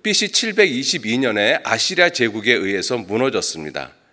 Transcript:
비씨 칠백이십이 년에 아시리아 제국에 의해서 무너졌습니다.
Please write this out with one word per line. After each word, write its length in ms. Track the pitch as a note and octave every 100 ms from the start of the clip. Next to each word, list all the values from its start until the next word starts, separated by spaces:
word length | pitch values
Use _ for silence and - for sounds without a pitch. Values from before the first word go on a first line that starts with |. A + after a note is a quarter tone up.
비씨 280 | G#3+ G3 G#3
칠백이십이 880 | - A3+ G3 F#3+ B2+ C#4 E3+ G#2+ B2
년에 420 | B2+ G#2 G#2+ D#3+
아시리아 440 | - A2+ - F3+ F3
제국에 460 | F3 A2+ G#2+ A2
의해서 420 | A2 F#2+ G2 F2 B2
무너졌습니다. 960 | F2+ G#2+ C3 G#2 - E2 D2+ C#2+ C2 _ _